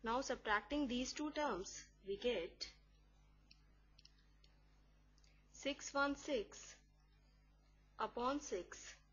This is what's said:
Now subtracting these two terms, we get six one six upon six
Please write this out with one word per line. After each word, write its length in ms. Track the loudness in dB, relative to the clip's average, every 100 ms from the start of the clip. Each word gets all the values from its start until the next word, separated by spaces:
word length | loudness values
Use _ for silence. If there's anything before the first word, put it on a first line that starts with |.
Now 160 | 2 0
subtracting 640 | 0 -2 4 4 4 2 4
these 280 | 2 0
two 160 | -2 -2
terms, 540 | 0 0 0 -4 -10 -14 -14 -6
we 100 | 0
get 500 | 0 0 -2 -6 -10 -10 -20 -20 -20 -20 -20 -20 -20 -20 -20 -20 -20 -20 -20 -20 -20 -20 -20 -20 -20 -20 -20 -20 -20 -20 -20 -20 -20
six 420 | -4 -2 -2 0
one 200 | 2 2
six 600 | 2 0 0 0 -10 -16 -18 -20 -20 -20 -20 -20 -20 -20 -20 -20 -20 -20 -4
upon 420 | -4 0 2 2
six 560 | 0 -2 -4 -12 -14 -16 -20